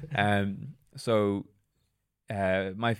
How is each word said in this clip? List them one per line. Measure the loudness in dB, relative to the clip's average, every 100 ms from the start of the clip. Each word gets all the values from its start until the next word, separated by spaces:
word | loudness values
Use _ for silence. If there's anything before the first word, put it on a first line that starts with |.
| -4
Um, | 0 4 2 0 -4 -10 -16 _ -8
so, | 0 2 2 0 -6 _ _ _ _ _ _ _ -8
uh, | -2 2 2 0 -2
my, | -2